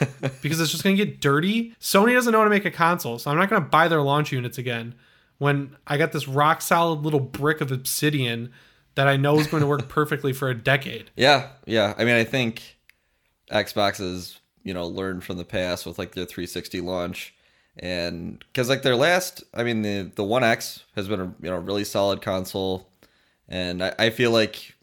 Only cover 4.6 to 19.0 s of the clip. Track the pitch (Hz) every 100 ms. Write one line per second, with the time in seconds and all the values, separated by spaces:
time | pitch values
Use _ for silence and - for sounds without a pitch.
4.6 | 123 117 117 - _ _ _ _ 143 143
5.6 | 139 - - 147 160 156 135 135 151 165
6.6 | - 170 170 156 151 147 127 - 147 156
7.6 | 135 127 - - 147 147 120 117 120 -
8.6 | _ _ _ - 139 139 143 151 151 156
9.6 | 143 143 127 160 147 139 139 127 135 117
10.6 | 135 139 - 113 - - 131 135 - -
11.6 | - 110 101 - 117 117 113 135 113 113
12.6 | - _ _ _ _ _ _ _ _ 107
13.6 | 98 107 101 104 92 90 87 - _ _
14.6 | - 90 87 95 95 90 - 90 85 98
15.6 | 90 87 - 85 90 90 87 - 85 87
16.6 | - 92 87 90 90 90 - _ _ _
17.6 | _ - 90 90 87 85 87 - - -
18.6 | 123 139 135 120